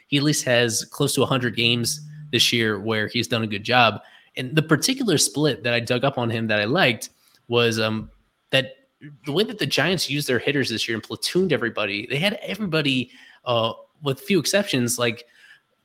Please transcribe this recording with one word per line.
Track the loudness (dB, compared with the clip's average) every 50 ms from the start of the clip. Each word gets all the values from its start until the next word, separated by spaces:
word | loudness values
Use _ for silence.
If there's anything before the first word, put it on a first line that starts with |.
| _
he | -2 -2
at | 0 2
least | 2 0 0 2
has | 2 4 4 4 4 0 -2 -6
close | -6 -2 -2 0 0 2
to | 2 2
a |
hundred | 2 2 0 0 -2 0
games | 2 2 2 2 2 0 -2 -4 -6 -10 -16 -16 -16 -10 -2
this | 2 2 2 4 2
year | 2 2 2 0 -2
where | -2 -2 -2 0 -2
he's | -2 -2 -2 -2
done | 0 0 -2 -2
a |
good | -2 -4 -6 -2
job. | 2 6 6 6 6 4 0 -10 -18 -20 -20 _ _ -10
And | -10 -6 0 0
the | 2 4
particular | 4 2 2 4 0 -2 0 0 2 2
split | 2 2 0 0 0 0 0 0 -2 -2
that | -2 -2
I | 0
dug | 0 0 -2 0 0
up | 0 0
on | 0 -2 -2
him | -2 -2 0
that | 0 0 2
I | 2
liked | 2 2 2 2 2 2 0 -6 -14 _ _ _ _ _ _ _ 0
was, | 2 2 2 2 2
um, | 0 0 0 -2 -4 -6 -10 -16 _ _ _ _ _ _ -2
that | 0 0 0 -2 -8 _ _ _ _ _ -20 -20 -20 -14 -8
the | -4 -2
way | -2 -2
that | -2 -2 -4
the | -4
Giants | -2 0 0 2 2 0 -2 -2 -4
used | -4 -4 -2 0
their | 0 0
hitters | 0 0 0 0 0 -2
this | -2 -4 -4
year | -4 -4
and | -6 -6
platooned | -8 -12 -8 -6 -2 0 0 2 2
everybody, | 0 0 0 -2 -2 -2 -4 -2 -4 -6 -6 -4
they | -4
had | -2 -2 -2 -2
everybody, | -4 -8 -10 -8 -6 -6 -2 -2 0 0 0 0 0 -2 -4 -10 -20 -20 -20 -20 _ -4
uh, | -2 0 0 0 -2 -4 -6 -14 _ _ -8
with | -4 -4 -4 -4
few | -2 0 0 0
exceptions, | 2 2 0 0 0 0 0 0 0 0 0
like, | 0 -2 -2 -2 -4 -12 _ _ _ -20 -20 -20 _ _ _ _ _ _